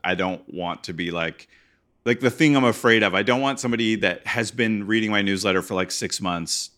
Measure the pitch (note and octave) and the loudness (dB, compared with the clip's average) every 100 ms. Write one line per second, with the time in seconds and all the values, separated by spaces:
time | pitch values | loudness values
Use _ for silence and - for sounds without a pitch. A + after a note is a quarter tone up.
0 | F2+ F#2 F#2 F2 - D#2 F2 F2 - E2 | -2 0 -2 -4 -8 -8 -6 -6 -10 -8
1 | E2+ E2+ E2 - - _ _ _ _ _ | -6 -4 -4 -6 -16 _ _ _ _ _
2 | A#2 A#2+ B2+ A#2+ D#3 C#3+ B2 A2 B2 A2+ | -2 2 2 4 4 6 4 4 4 4
3 | G#2 F#2 G#2 B2 C3+ C3+ B2 A#2 A2+ A2 | 4 2 2 2 0 -2 -2 0 0 0
4 | F#2+ F2 - A#2+ A2 A#2 A2+ G#2+ G2+ A2 | 0 -2 -4 -4 -4 -2 0 0 0 0
5 | A2 G#2 G2 F#2+ G2+ F#2 F2+ F#2+ F2+ - | 2 0 0 0 0 0 0 -2 -4 -4
6 | F2+ - F#2+ F2 E2 - - | -6 -4 -4 -4 -4 -6 -6